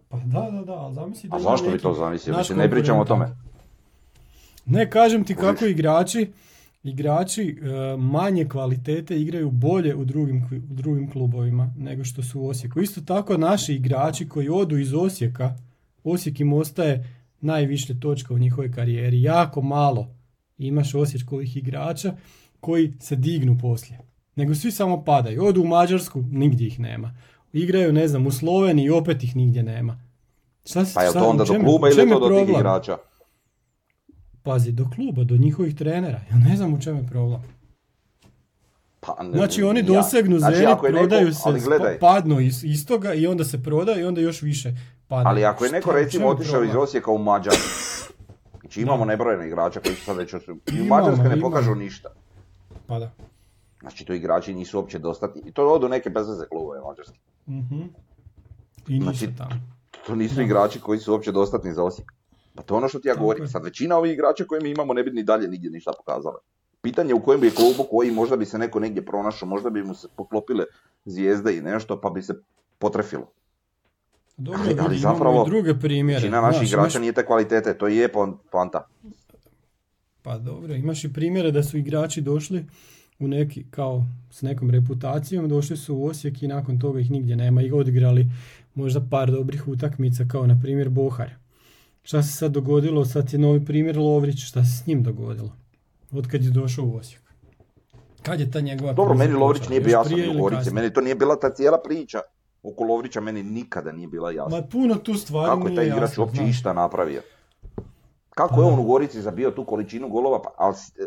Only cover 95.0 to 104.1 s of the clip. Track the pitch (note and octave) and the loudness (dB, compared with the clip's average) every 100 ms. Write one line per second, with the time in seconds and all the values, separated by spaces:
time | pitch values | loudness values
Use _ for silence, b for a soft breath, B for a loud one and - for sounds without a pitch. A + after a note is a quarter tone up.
95 | A#2+ A2 A2+ A2+ G#2+ - _ _ _ _ | 0 -2 -8 -10 -12 -14 _ _ _ _
96 | _ C3+ B2 D3 B2+ B2+ C3 B2 B2+ A#2 | _ -8 -4 0 2 2 0 -2 -4 -6
97 | - - _ _ _ _ _ _ _ - | -12 -20 _ _ _ _ _ _ _ -20
98 | _ _ - D3 C#3+ D3+ C#3+ C3+ C#3 C3 | _ _ -6 -4 -2 -2 -4 -4 -2 2
99 | G3 B2+ D3+ C#3 C3+ C#3+ B2 C3 A#2 A#2 | 4 4 4 6 4 4 0 0 4 4
100 | D3 E3+ E3+ D3+ A2+ A2 B2+ G2+ A2+ C3 | 4 0 0 0 0 0 -2 -2 0 0
101 | B2+ B2+ C#3 D3+ C3+ C3 C#3 D#3+ - D#3+ | 0 2 2 2 0 2 2 2 0 -8
102 | C#3 A2 - _ _ _ G#2 G2+ A2+ A#2 | -6 -10 -10 _ _ _ -18 -6 -2 -2
103 | B2 A#2 G#2+ G#2+ G2+ A2 A#2 F#2 D#2 D#2+ | -2 -8 -8 -8 -8 -10 -10 -10 -10 -12
104 | F2 | -12